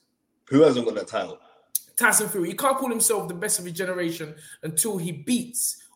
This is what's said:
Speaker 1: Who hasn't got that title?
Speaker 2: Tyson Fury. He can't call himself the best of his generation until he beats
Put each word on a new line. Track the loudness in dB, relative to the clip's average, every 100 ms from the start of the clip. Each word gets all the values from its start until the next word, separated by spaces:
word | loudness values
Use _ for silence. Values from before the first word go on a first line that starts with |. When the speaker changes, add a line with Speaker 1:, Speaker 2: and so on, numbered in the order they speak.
| _ _ _ _ 2
Speaker 1:
Who | 6
hasn't | 8 6 0
got |
that | -4 -4
title? | -4 -6 -8 _ _ _ -8 -6 0
Speaker 2:
Tyson | 2 4 0
Fury. | -2 -4
He |
can't | 0 0 2
call | 0
himself | 0 0 0 -2
the |
best | -6 -2 -2
of | -4
his |
generation | -6 -4 -2 -4 -4 -10 -14 -20 -12
until | -6 -2 -2 -2
he | -6
beats | -6 -2 -2 -2 -6 -6 -6 -14